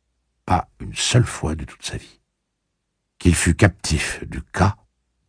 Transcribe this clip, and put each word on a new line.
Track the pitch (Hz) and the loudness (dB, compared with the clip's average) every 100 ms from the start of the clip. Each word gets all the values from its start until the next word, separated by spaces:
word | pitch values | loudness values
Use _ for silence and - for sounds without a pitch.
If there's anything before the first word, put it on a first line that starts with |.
| _ _ _ _ - | _ _ _ _ -2
pas | 90 - _ | -2 -2 _
une | 98 | -12
seule | - - 123 - | -6 2 4 2
fois | - - | -2 -6
de | 80 | -6
toute | 73 - | -10 -12
sa | - - | -12 -12
vie. | - _ _ _ _ _ _ _ _ _ _ _ | -14 _ _ _ _ _ _ _ _ _ _ _
Qu'il | 90 | 2
fût | 80 87 | 2 2
captif | 80 - - - 76 - - - | 4 2 2 -4 -4 -4 -8 -10
du | - | -10
cas, | - - 98 - _ _ _ _ | -10 0 0 0 _ _ _ _